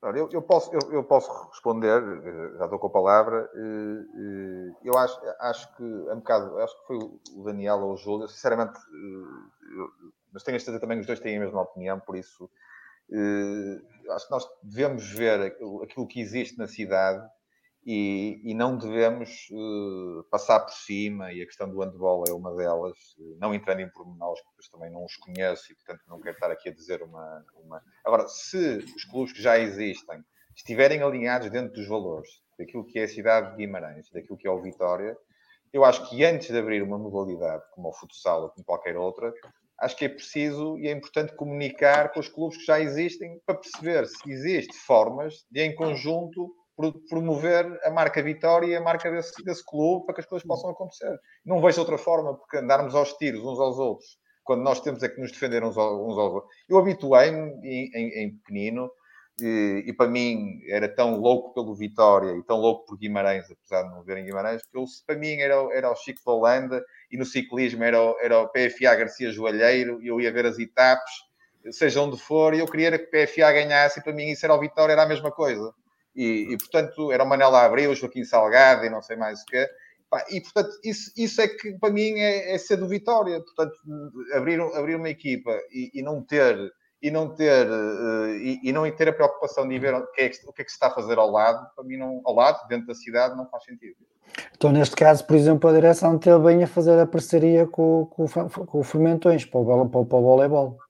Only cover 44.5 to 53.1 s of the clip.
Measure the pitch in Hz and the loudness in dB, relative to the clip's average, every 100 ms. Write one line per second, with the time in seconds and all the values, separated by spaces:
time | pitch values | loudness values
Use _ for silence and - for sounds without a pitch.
44.5 | 180 - - - 123 110 127 156 156 _ | -4 -4 -14 2 4 4 -2 -10 -12 _
45.5 | 127 156 156 165 143 135 165 170 170 175 | -4 -4 -2 -6 -4 -4 -4 -6 -10 -12
46.5 | - _ - 156 151 - 165 165 147 165 | -14 _ -6 -6 -6 -8 -6 -2 -2 2
47.5 | 175 175 175 156 160 156 151 147 151 165 | 0 0 -4 -4 0 0 0 -4 -2 2
48.5 | 170 170 170 165 170 175 170 165 - 190 | 2 2 -2 -2 -2 -2 -6 -8 -12 -10
49.5 | 170 - 151 156 180 175 170 160 180 170 | -10 -10 -2 0 0 -4 -12 -10 -12 -6
50.5 | 170 185 165 185 - - 170 _ _ - | -6 -6 -10 -14 -12 -10 -10 _ _ -4
51.5 | 175 170 170 165 156 - 165 151 135 _ | 4 4 4 0 -2 0 0 0 -8 _
52.5 | 147 123 139 143 139 143 | -8 2 2 2 0 0